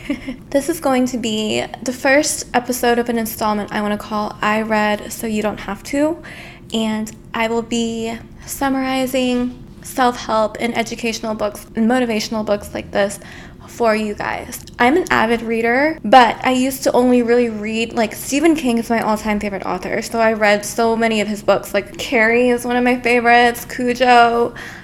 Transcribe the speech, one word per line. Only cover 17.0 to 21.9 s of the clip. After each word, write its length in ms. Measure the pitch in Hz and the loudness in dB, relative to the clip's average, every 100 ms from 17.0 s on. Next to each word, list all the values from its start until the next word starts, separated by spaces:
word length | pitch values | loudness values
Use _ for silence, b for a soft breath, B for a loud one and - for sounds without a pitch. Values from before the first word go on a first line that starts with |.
| 247 247 | 6 4
really 260 | 226 240 240 | 4 4 2
read, 440 | 214 214 220 226 | -2 -4 -2 -2
like, 200 | 240 220 | 0 -2
Stephen 440 | - - 277 330 311 | -2 -2 2 4 2
King 220 | 247 233 | 2 0
is 120 | 220 | 0
my 100 | 226 | 0
all-time 380 | 214 214 220 208 | 0 0 0 -2
favorite 260 | 208 196 | -2 -6
author, 380 | 190 180 175 - | -6 -6 -4 -6
so 160 | 220 233 | -4 0
I 140 | 226 | 2
read 340 | 220 208 208 - | 4 4 2 0
so 300 | - 226 226 | 0 2 2
many 240 | 226 214 | 2 0
of 80 | 208 | -2
his 160 | 202 | -2
books. 280 | - 202 - | 2 2 2
Like, 240 | 202 196 | -4 -4